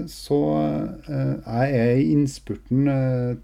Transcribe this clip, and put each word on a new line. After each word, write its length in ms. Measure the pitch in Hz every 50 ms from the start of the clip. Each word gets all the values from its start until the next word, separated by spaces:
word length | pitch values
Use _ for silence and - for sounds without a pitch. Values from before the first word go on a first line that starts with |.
| 175 160
så, 300 | - - - - 143 143 147 151 151 156 156 156 151 151 - - - - -
eh, 280 | 156 147 135 135 135 131 - -
jeg 280 | - 113 117 131 139 139 120
er 140 | 113 120 120
i 160 | 131 143 156
innspurten, 800 | 156 147 147 139 - - - - 101 - - - 123 131 139 143
eh, 480 | 139 135 131 131 127 123 123 123 120 117